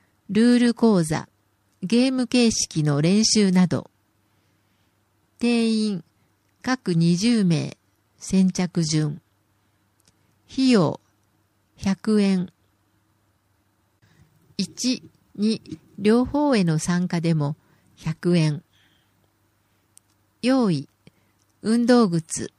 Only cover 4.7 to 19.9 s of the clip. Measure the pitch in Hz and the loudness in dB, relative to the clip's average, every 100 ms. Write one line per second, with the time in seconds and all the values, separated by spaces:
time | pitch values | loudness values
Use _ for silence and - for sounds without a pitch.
4.7 | _ _ _ _ _ _ _ 233 233 226 | _ _ _ _ _ _ _ -2 0 0
5.7 | 220 214 185 - _ _ _ _ _ - | -2 -2 -6 -10 _ _ _ _ _ -6
6.7 | 254 - 165 170 175 226 233 185 156 135 | -6 -2 0 2 2 0 0 0 0 -4
7.7 | - _ _ _ _ - 190 185 - 180 | -12 _ _ _ _ -4 0 2 0 -4
8.7 | - 156 156 151 147 _ _ _ _ _ | -4 -2 -2 -4 -6 _ _ _ _ _
9.7 | _ _ _ _ _ _ _ _ - 262 | _ _ _ _ _ _ _ _ -2 2
10.7 | 233 147 - - _ _ _ _ _ _ | 4 2 -2 -14 _ _ _ _ _ _
11.7 | _ 196 190 - 214 196 190 185 - _ | _ -6 -4 0 0 2 0 -4 -12 _
12.7 | _ _ _ _ _ _ _ _ _ _ | _ _ _ _ _ _ _ _ _ _
13.7 | _ _ _ _ _ _ _ _ - 196 | _ _ _ _ _ _ _ _ -8 -8
14.7 | - 247 247 - _ _ - 107 220 - | -6 -6 -6 -10 _ _ -6 -4 -4 -8
15.7 | 160 _ - 202 233 247 285 294 233 175 | -18 _ -4 0 2 0 -2 0 2 0
16.7 | 156 - 175 180 170 165 160 143 151 _ | 0 -2 -4 -2 -2 0 0 -2 -6 _
17.7 | _ _ _ 160 160 175 175 156 147 - | _ _ _ -10 -6 0 0 0 -2 -10
18.7 | _ _ _ _ _ _ _ _ _ _ | _ _ _ _ _ _ _ _ _ _
19.7 | _ _ | _ _